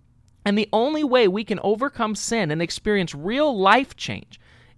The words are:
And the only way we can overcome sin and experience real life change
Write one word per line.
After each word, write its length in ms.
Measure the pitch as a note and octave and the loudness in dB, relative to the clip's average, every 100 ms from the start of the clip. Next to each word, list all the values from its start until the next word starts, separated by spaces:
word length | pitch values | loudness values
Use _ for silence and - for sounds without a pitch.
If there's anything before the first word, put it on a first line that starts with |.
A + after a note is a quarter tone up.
| _ _ _ _ G3+ | _ _ _ _ -2
And 80 | G3+ | 0
the 140 | - | 0
only 320 | G#3+ B3 D#4 | 0 0 0
way 240 | D4 B3+ A3 | 2 4 4
we 160 | F#3+ | 2
can 160 | A3+ F#3+ | -2 -2
overcome 500 | - G#3+ C#4 - A3 | -2 0 -2 -2 -4
sin 380 | G#3 - A#3 E3+ | -4 -4 -2 -2
and 100 | D#3 | -2
experience 540 | E3+ - - G#3 E3+ C#3+ | -4 -4 -2 0 -2 -6
real 420 | E3 B3+ D4+ A3 | -4 0 0 2
life 380 | F#3+ A3+ C#4 - | 4 4 2 -8
change 440 | - G#2+ - - - - - | -10 -10 -14 -20 -20 -20 -20